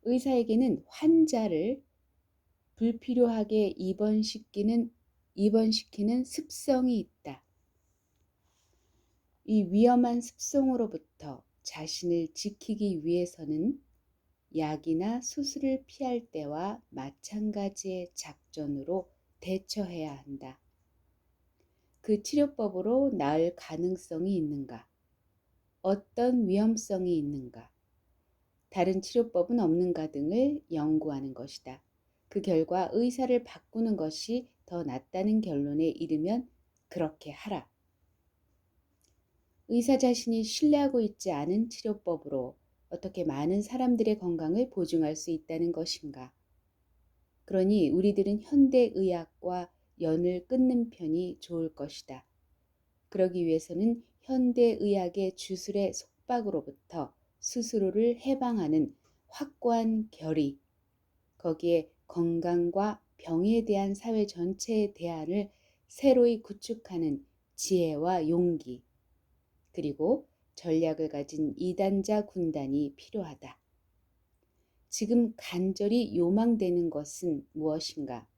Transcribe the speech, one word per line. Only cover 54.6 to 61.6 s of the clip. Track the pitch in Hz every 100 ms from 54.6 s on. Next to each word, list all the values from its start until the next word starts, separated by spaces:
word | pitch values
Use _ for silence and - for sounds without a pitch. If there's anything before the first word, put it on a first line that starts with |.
| 233 220 208 196 180 175 190 185
주술의 | - 185 - 196 196
속박으로부터 | 196 - _ _ 247 208 175 143 - _ 170 135 _ _ _
스스로를 | - 247 226 220 190 196 233 240
해방하는 | 269 269 247 226 160 156 143 - _ _ _
확고한 | - 285 _ 240 233 226 220 214
결의, | - 156 160 143 139 _ _ _ _ _ _ _ _
거기에 | 175 160